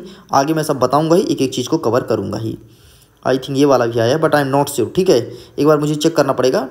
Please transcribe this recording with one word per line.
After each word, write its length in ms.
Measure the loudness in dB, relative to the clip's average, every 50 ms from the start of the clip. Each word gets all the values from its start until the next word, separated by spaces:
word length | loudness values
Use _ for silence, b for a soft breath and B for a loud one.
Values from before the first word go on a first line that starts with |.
| -8 B B B B B 0
आगे 200 | 0 2 2 0
मैं 100 | -2 -2
सब 160 | -2 -2 0
बताऊँगा 360 | 0 0 2 2 2 2 2
ही, 60 | 2
एक 200 | 2 0 -2 -2
एक 120 | -2 -2 -2
चीज़ 160 | -4 -4 -2
को 80 | -2 -2
कवर 240 | 0 0 0 0 0
करूँगा 340 | -2 -4 -4 -4 -4 -6
ही। 200 | -6 -6 -8 -8 -10 -14 b b b b b b b b b b b -4
I 60 | -2
think 180 | -2 -2 -4 -4
ये 160 | 0 2 2
वाला 200 | 4 4 4 2
भी 140 | 0 0 0
आया 160 | 0 2 2
है, 60 | 2
but 120 | 2 2 2
I 80 | 2
am 100 | 0 2
not 200 | 0 0 0 0
sure, 220 | -2 -4 -4 -2 0
ठीक 140 | 0 2 2
है, 80 | 2 2 2 B B B B B B 0
एक 60 | 2
बार 120 | 2 2 2
मुझे 160 | 2 -2 -2
चेक 200 | 0 0 0 2
करना 180 | 2 0 0 0
पड़ेगा। 320 | 0 0 0 0 0 -2 0